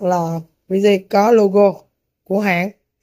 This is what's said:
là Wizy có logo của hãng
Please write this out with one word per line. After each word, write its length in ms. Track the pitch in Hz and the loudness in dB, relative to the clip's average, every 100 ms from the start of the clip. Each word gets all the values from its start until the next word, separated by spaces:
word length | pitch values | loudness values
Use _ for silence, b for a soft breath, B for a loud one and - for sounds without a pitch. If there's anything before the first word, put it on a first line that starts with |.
là 400 | 185 180 165 165 165 _ - | -4 -2 -4 -8 -12 _ -6
Wizy 320 | 190 208 196 190 | -2 0 0 -2
có 220 | 202 208 | 0 2
logo 400 | 233 202 196 202 175 _ _ _ _ | 2 2 2 2 0 _ _ _ _
của 160 | - 190 | -8 -4
hãng 300 | 208 175 190 - _ _ | -2 -4 -4 -10 _ _